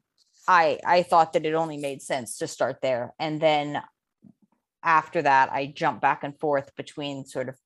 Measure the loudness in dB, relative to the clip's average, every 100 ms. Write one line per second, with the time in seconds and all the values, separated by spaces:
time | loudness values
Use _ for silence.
0 | _ _ _ _ 2 4 4 0 2 2
1 | 4 4 4 0 0 -2 -2 -6 -8 -10
2 | -6 -6 -6 -10 -10 -4 -4 -2 -2 -2
3 | -4 -8 -6 0 2 2 -2 -6 -10 _
4 | _ _ -20 _ _ _ _ _ 2 2
5 | 2 0 4 4 4 0 -6 -2 -2 0
6 | 0 0 -6 -6 -2 -2 -2 -14 -14 -12
7 | -10 -10 -10 -8 -10 -6